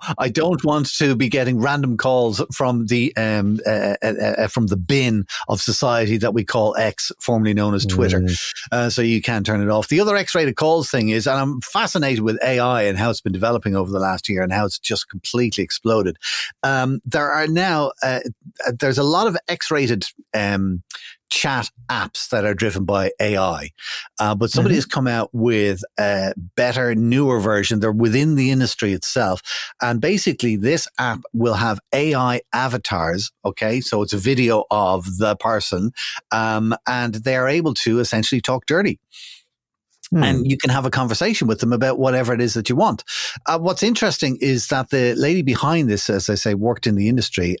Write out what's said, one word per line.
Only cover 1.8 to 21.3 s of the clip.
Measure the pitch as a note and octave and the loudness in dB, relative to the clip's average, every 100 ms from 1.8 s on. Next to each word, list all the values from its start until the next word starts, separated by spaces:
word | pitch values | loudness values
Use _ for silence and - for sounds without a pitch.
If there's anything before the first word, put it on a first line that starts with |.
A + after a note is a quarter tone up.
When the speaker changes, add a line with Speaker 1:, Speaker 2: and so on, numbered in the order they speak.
| C3+ A2+ | 0 0
Speaker 1:
calls | C3 B2+ A#2+ G2+ - | 2 2 2 0 -4
from | - C3 A#2+ A2 | -2 0 0 2
the, | A#2+ B2 - | 2 0 0
um, | A2 G#2+ G2+ G#2+ G#2+ | 0 0 2 0 0
uh, | G#2+ G2+ G2+ | 0 0 -2
uh, | A2 | -2
uh, | G#2+ G#2+ A2 G#2+ | -2 -2 0 -2
from | - A2 | 0 0
the | G2 | 0
bin | F2 C#3 B2+ A2 F#2+ - - | 0 2 2 0 -2 -6 -4
of | G2 | -4
society | - A2 C3+ A#2 A2 A2 | -2 -2 0 2 2 0
that | A2+ | 0
we | A2+ | 0
call | F#2+ A#2+ G#2+ - | 0 0 2 2
X, | A2+ - - - | -2 -2 -6 -6
formerly | - A#2 G#2+ | -2 2 2
known | G#2 G#2 | 2 2
as | G2+ | 0
Twitter. | G2 F#2 F#2 F#2 | 0 2 2 2
Speaker 2:
Mm. | F#2 F2 - - - | 2 0 -4 -10 -4
Speaker 1:
Uh, | A#2+ A#2+ | -2 0
so | A2+ | 0
you | A#2 A2+ | 2 2
can | - A2+ | 0 -2
turn | G2+ G#2+ | 0 0
it | G2+ | 2
off. | G#2+ G#2 | 2 2
The | D3+ | 2
other | G#3 G3+ | 2 2
X-rated | F3+ F3 D3 | 0 0 0
calls | - D#3 E3 C3+ | 2 2 2 0
thing | C3+ A2 | 0 2
is, | A2 A2+ | 0 2
and | C3+ | 0
I'm | C3+ C3+ | 0 -2
fascinated | - G3 A3+ - C#3+ A#2+ | -4 -2 0 0 0 0
with | A2 A2+ | 0 0
A | B2 B2+ | 0 2
I | B2 B2 | 2 2
and | G2+ F#2+ | 2 2
how | A2+ | 0
it's | A2 | 0
been | G#2+ | -2
developing | F#2 A2+ A#2+ G#2+ | -2 0 0 0
over | F#2+ F#2 | 0 0
the | G2 | 0
last | F#2+ F#2 - | -2 -2 -4
year | F#2+ | -2
and | F#2 | 0
how | G2 | 0
it's | G#2 - | -2 -4
just | - G#2+ - | -4 -4 -6
completely | F#2+ - A#2+ B2 G2+ | -10 -4 -2 0 -2
exploded. | F2 - - A2 F#2 D#2+ - - - - | -4 -4 0 0 0 -4 -6 -6 -6 -4
Um, | C3+ C3+ B2+ C3+ | -2 0 0 -2
there | - D#3 D3 | -2 -2 0
are | D3 D#3 | 0 0
now, | D#3+ F#3+ D#3 C#3+ - | 0 0 0 -2 -2
uh, | C3 B2+ B2+ - - - - A#2+ | -2 -2 -6 -12 -16 -8 -6 -2
there's | C#3 B2 | 0 2
a | |
lot | C#3+ E3+ A3 | 2 2 2
of | E3+ - | -2 -4
X-rated, | E3+ - D3+ B2+ A2+ - - - | -6 -2 0 2 0 -4 -10 -6
um, | A2 G2+ G2+ G2 F2+ - - - - - | -2 0 0 -2 -4 -8 -18 -18 -18 -8